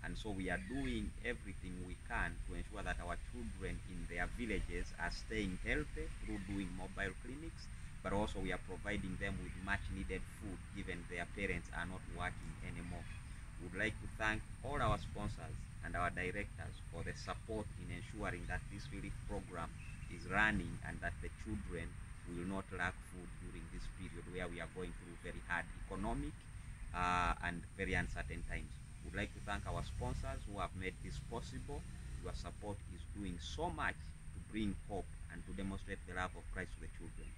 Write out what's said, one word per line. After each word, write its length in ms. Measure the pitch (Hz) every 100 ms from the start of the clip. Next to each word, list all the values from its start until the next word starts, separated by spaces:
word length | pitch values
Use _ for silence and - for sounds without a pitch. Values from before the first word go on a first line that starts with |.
| 80
And 100 | 87
so 140 | 107
we 200 | 95 92
are 80 | 87 95
doing 400 | 131 131 113 101 - 117
everything 480 | 117 104 92 92 90 90
we 80 | 90 -
can 300 | 113 87 85 -
to 80 | 87
ensure 300 | 85 104 87
that 160 | 87
our 160 | 85 85 -
children 480 | 123 113 - 92 85 -
in 100 | 90 82
their 220 | 87 87 -
villages 560 | 117 95 - 87 87 -
are 100 | 85
staying 460 | - - 110 98 92 110
healthy 400 | 135 147 - 156 -
through 160 | 104 104 95
doing 220 | 98 92 90
mobile 340 | 90 95 98 92 -
clinics, 420 | 135 165 - - - - -
but 120 | 92
also 260 | 98 107 101
we 160 | 92 87
are 80 | -
providing 480 | 92 101 101 95 92
them 160 | 98 95
with 100 | 87 87 95
much 160 | - -
needed 300 | 95 95 92 - -
food 180 | 101 92 -
given 300 | 101 92 87 85
their 160 | 87 85 -
parents 340 | 98 87 - -
are 100 | 87
not 160 | 92 - 82
working 380 | 87 - 82 78 90
anymore. 380 | 85 87 85 - - - - - -
We 80 | 87
would 80 | 92
like 160 | 110 -
to 80 | - -
thank 240 | 110 110 - - 131
all 160 | 143
our 160 | 117 101
sponsors 560 | - 104 101 - 82 - - - 85
and 80 |
our 160 | 85 87
directors 640 | 87 90 101 98 - 90 - -
for 160 | 82 82
the 80 |
support 560 | 87 - 90 - 110 101 -
in 160 | 87
ensuring 480 | 87 - 101 98 87 87
that 120 | 90 -
this 160 | 101 98
relief 240 | 98 98 95 -
program 400 | 101 - 87 85 - - - -
is 160 | 90 80
running 480 | 95 107 104 87 - -
and 80 | 82 85
that 80 | -
the 80 | 87 - 110
children 400 | 104 92 87 82 - - - -
will 240 | 85 90
not 160 | 95 -
lack 240 | 92 90 - -
food 160 | 92 87 - 90
during 160 | 85 82
this 160 | 90 - -
period 240 | 87 - 80
where 160 | 90 90
we 80 | 85
are 120 | 82
going 160 | 92 90 85
through 160 | 85 85
very 200 | 87 87 -
hard 200 | 87 82 - -
economic, 480 | 95 107 135 147 - - - - - - 87
uh, 400 | 90 90 85 82 87
and 160 | 85 - -
very 160 | 92
uncertain 480 | 92 87 87 78 85 -
times. 240 | 85 78 - - - -
We'd 120 | 92
like 160 | 104
to 80 | - 107
thank 200 | 101 98
our 160 | 87 -
sponsors 560 | - 123 - 135 135 -
who 80 | 98
have 120 | 90 92
made 160 | 92 90 95
this 120 | - -
possible. 520 | 117 - 127 - 143 - - - -
Your 120 | 90
support 440 | 85 87 - 104 98 -
is 80 | 92 - 104
doing 200 | 98 85
so 280 | - - 170
much 280 | 160 110 -
to 420 | - - - - 92
bring 240 | 107 104 95 -
hope 200 | 98 85 - -
and 80 | 87 -
to 80 |
demonstrate 480 | 92 98 95 - 95 -
the 80 |
love 200 | 90 92 87
of 80 | 82
Christ 200 | 92 90 -
to 80 | 80
the 80 | -
children. 320 | 80 - -